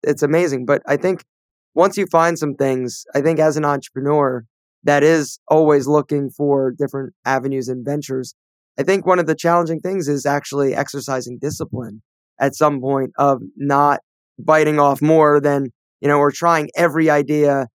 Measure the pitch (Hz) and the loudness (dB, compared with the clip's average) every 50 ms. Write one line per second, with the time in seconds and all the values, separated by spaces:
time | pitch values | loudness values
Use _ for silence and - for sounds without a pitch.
0 | - 147 143 - 147 143 156 170 180 160 139 127 127 123 143 143 - - 143 143 | -2 -2 -2 0 0 0 2 2 0 0 -2 -4 -2 -2 -2 -2 0 -2 -2 -2
1 | 165 185 185 - - _ _ _ _ _ _ _ _ _ - 156 180 196 - 208 | 0 -2 -4 -4 -8 _ _ _ _ _ _ _ _ _ 0 2 2 2 2 -2
2 | 196 - - 165 165 170 165 156 156 147 135 - 139 135 131 127 123 120 - - | -2 2 2 2 2 2 0 -2 -4 -4 -2 -2 -2 0 0 -2 -4 -6 -10 -12
3 | - - - 143 139 160 165 156 156 156 139 156 151 147 143 135 - - - 135 | -10 -6 -4 0 0 0 2 2 2 2 0 0 0 -2 -2 -2 -6 -10 -10 -6
4 | 139 143 151 151 143 131 127 120 113 _ _ _ _ _ _ _ - 147 143 143 | -2 0 0 2 2 0 -2 -4 -8 _ _ _ _ _ _ _ 0 2 2 4
5 | 143 160 165 160 143 - - - _ - 156 156 160 151 147 143 123 135 151 151 | 4 4 4 2 0 -4 -10 -8 _ 0 2 4 4 4 4 2 2 2 0 0
6 | 143 - 151 143 139 127 - - 147 143 139 139 135 131 - - 143 135 - 139 | 0 -2 -4 -4 -4 -6 -6 -4 -2 0 0 0 0 -2 -2 -4 -6 -6 -6 -8
7 | 135 120 - _ - 131 135 131 123 135 135 135 123 123 127 127 117 139 147 151 | -10 -12 -12 _ -2 -2 0 0 -2 -4 -4 -4 -6 -6 -8 -8 -6 -6 -6 -6
8 | 139 - 135 131 127 - - _ _ _ _ _ _ _ _ - 139 185 196 196 | -6 -6 -6 -8 -8 -10 -14 _ _ _ _ _ _ _ _ -4 0 0 0 2
9 | 165 180 180 180 165 151 160 - - 170 170 175 170 160 165 156 - 180 196 190 | 2 2 2 2 2 0 -2 -2 0 2 2 2 0 -2 -4 -6 -6 -6 -6 -4
10 | 156 143 147 139 - 143 143 143 - - 139 143 139 135 - - 139 - - 139 | -2 -2 -4 -2 -2 -2 -2 -2 -4 -4 -4 -2 0 0 0 -2 -4 -6 -8 -10
11 | 123 - 135 127 123 123 123 120 135 151 151 - 160 - - 127 120 113 104 110 | -8 -6 -6 -6 -6 -8 -10 -8 -8 -8 -8 -8 -10 -8 -8 -10 -10 -10 -14 -18
12 | _ _ _ _ _ _ _ - 131 139 139 - 156 151 147 131 127 135 139 135 | _ _ _ _ _ _ _ -4 -4 -2 0 2 0 0 0 0 -4 -2 -2 -2
13 | 131 - - - 139 139 135 123 - - - - 143 143 139 139 147 143 143 - | -4 -4 -2 0 0 0 0 0 -4 -12 -12 -6 -4 0 2 2 2 2 2 -2
14 | - _ _ _ _ _ _ - - - 156 156 151 151 151 147 143 143 135 131 | -6 _ _ _ _ _ _ -4 0 2 4 4 4 2 2 2 2 2 2 2
15 | 147 156 160 160 151 147 147 147 139 147 143 139 139 123 - _ _ _ _ _ | 2 4 4 4 6 4 4 4 2 2 0 0 -2 -6 -10 _ _ _ _ _
16 | - 143 147 143 147 143 139 - 170 170 170 156 147 - - - 175 165 143 160 | 0 0 2 2 2 2 0 0 0 0 0 0 -2 -4 0 0 0 2 2 2
17 | 160 156 147 147 143 139 151 147 147 143 139 139 131 120 _ | 2 2 2 2 2 0 0 2 2 2 2 0 -2 -6 _